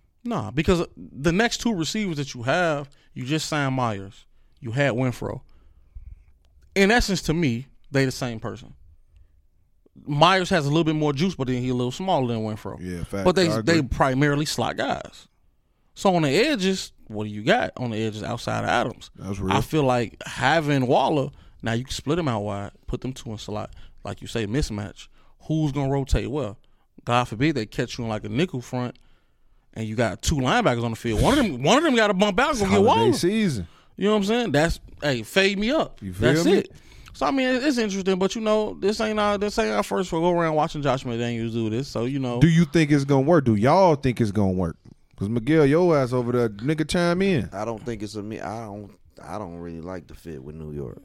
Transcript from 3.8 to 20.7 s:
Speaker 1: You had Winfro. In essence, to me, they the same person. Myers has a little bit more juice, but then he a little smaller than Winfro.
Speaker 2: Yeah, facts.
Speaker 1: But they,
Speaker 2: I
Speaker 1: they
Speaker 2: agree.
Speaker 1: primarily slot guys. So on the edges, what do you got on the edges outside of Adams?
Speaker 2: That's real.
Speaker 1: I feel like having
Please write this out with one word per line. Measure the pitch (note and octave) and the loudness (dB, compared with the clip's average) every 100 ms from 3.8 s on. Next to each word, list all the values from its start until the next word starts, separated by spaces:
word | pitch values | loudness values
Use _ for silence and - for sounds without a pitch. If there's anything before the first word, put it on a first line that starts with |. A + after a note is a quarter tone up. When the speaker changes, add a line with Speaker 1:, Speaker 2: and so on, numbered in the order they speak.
| A#2+ G2+ G2 - _ _ _ _ | -2 -4 -10 -18 _ _ _ _
Speaker 1:
You | A2+ | -6
had | A#2+ C#3 | 0 2
Winfro. | A2+ C3 - - - - - - - _ - - - - _ _ _ - | 2 0 -2 -6 -8 -12 -20 -20 -20 _ -20 -18 -20 -20 _ _ _ -6
In | F#3+ G3 | 2 4
essence, | A#3+ A#3 F3+ | 4 2 -2
to | - | -2
me, | D#3 D3+ A#2 C#3 - - | 0 0 -2 -6 -18 -4
they | C3+ C3+ | 0 0
the | |
same | - B2+ A2 | -2 -6 -6
person. | A2+ G#2 - - - - _ - - _ _ _ _ _ _ - - | -10 -12 -16 -20 -20 -20 _ -20 -20 _ _ _ _ _ _ -16 -4
Myers | D3 E3 F#3+ F3 | 2 4 4 2
has | F3+ C#3+ | 0 2
a | |
little | D#3 | 0
bit | D#3+ D#3 | 0 0
more | D3+ | 0
juice, | C#3 F#3 D3 | 0 -2 -2
but | B2+ | -4
then | B2 | -2
he | B2 | -2
a | B2 | -2
little | B2 | -2
smaller | - F#3+ D#3+ B2 | -4 -2 0 0
than | A#2 | -2
Winfro. | A2 G#2+ G2+ - | -4 -8 -10 -10
Speaker 2:
Yeah, | F2+ F2 | -10 -8
facts. | - G2 | -6 -2
Speaker 1:
But | F#3 F3+ | 2 4
they, | E3+ | 2
Speaker 2:
I | A2+ | 2
Speaker 1:
they | A2+ E3 | 2 2
Speaker 2:
agree. | B2+ | 2
Speaker 1:
primarily | - C#3+ C3 D3 C#3+ D3+ | 2 2 2 2 2 -2
slot | - A2 - | -2 -4 -2
guys. | A2+ - - - - _ _ _ _ _ _ - | -4 -4 -8 -18 -20 _ _ _ _ _ _ -2
So | G3+ F3 | 2 4
on | |
the | D3+ | 4
edges, | D3+ C#4+ C4 F#3 F#3+ - _ - | 4 2 2 0 -2 -6 _ -12
what | G#2 | -8
do | G#2+ | -8
you | G#2 | -4
got | A#2 G3 - - | 2 2 0 -4
on | B2 | -6
the | A2 | -2
edges | A2 G#2+ | -4 -4
outside | G#2 A#2 - A2 | -8 -6 -4 -4
of | A2 | 0
Adams? | G#2 A#2+ - - - | 0 0 -6 -18 -14
Speaker 2:
That's | F#2+ G2 | -10 -6
real. | F#2+ C3 | -2 0
Speaker 1:
I | |
feel | C3 D#3 | 0 0
like | C3+ B2 G#2+ - - | 2 2 -2 -8 -12
having | - B2+ E3 D3 | -2 2 2 2